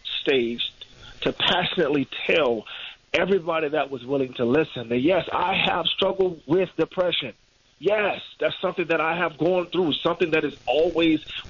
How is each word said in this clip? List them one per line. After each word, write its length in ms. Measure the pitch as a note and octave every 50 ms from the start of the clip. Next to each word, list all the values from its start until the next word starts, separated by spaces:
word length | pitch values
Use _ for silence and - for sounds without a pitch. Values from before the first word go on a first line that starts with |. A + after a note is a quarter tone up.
| - - - - -
stage 500 | - C#3 C3 A#2+ A#2 A#2+ A#2+ - - - - - - - - - - - -
to 120 | - C#3 -
passionately 760 | - - - G3 F3 F3+ - - F#3 E3 C3+ D3+ C#3+ C3+ - - - -
tell 380 | - - E3 D3 B2 A#2 A2 - - - - - - - - _ _ -
everybody 540 | D#3+ F3 F3+ G3+ F#3+ D#3+ E3+ E3 D#3+ D#3 C#3+
that 220 | D3+ D#3 C#3 C#3 C3+
was 120 | B2 A#2+
willing 300 | B2 C#3 C#3 C3+ B2+ -
to 100 | - B2
listen 440 | A#2 B2 D3+ D#3+ - - C3+ A#2 A2+
that, 100 | A#2+ B2
yes, 300 | B2+ D#3+ F#3+ A3+ - - -
I 220 | C#3+ F3+ F3+ F#3+
have 320 | - - F#3 - F3+ E3
struggled 560 | F3 - - G3 F#3+ F#3+ F#3+ F#3+ F3+ E3+ D#3 - -
with 260 | D3+ F#3+ F#3 E3 -
depression. 560 | - D#3+ D#3 - - F3+ F3 D#3+ - - A#2+ G2+ _ _ _ _ _ _ _ _ -
Yes, 400 | C#3+ F3+ G#3 - G#3 F#3 - - - - - -
that's 200 | D3+ D3+ D3 -
something 280 | - F#3 F3 - F3 D3+
that 120 | E3 D#3
I 160 | D3+ D#3+ D#3+
have 220 | F3 F3+ E3 D#3+ -
gone 280 | D3+ E3+ F#3 F3+ F3
through, 260 | F3 - E3+ F#3 D#3 B2+
something 400 | - - E3 E3 - F#3 D#3+ D3+
that 120 | D#3+ D#3
is 120 | C#3+ - - -
always 580 | - B2 D3 E3 F3+ - D#3+ E3+ E3 D#3 D3 - - - - -